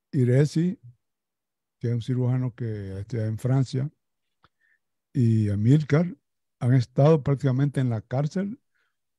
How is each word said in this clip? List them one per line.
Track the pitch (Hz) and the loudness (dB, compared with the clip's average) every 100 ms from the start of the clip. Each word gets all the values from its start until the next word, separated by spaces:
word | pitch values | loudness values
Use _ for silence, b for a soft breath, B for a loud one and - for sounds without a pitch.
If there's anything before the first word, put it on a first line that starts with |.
| _ | _
Iresi, | 147 120 123 151 160 175 - - _ _ _ _ _ _ _ _ _ | 0 2 4 2 0 -2 -4 -14 _ _ _ _ _ _ _ _ _
que | 120 | -4
es | |
un | 120 | -4
cirujano | 110 123 123 127 127 | -4 -2 0 -2 -4
que | - 117 107 98 95 | -6 -8 -8 -10 -10
estudia | 101 117 110 | -8 -6 -4
en | 110 | -4
Francia, | 123 135 127 131 143 - _ _ _ _ _ _ _ _ _ _ _ | 0 0 0 -4 -6 -10 _ _ _ _ _ _ _ _ _ _ _
y | - 117 110 104 | 0 2 2 0
Amílcar | 101 113 151 151 147 175 - _ _ _ _ | 0 2 2 4 0 0 -6 _ _ _ _
han | 123 | 2
estado | 131 117 - 143 160 | 2 0 2 4 4
prácticamente | 127 139 139 127 143 139 | 2 -2 0 0 0 0
en | 127 | -2
la | 110 | -2
cárcel | - 127 147 185 202 247 _ _ _ _ _ | -4 -4 -4 -4 -6 -10 _ _ _ _ _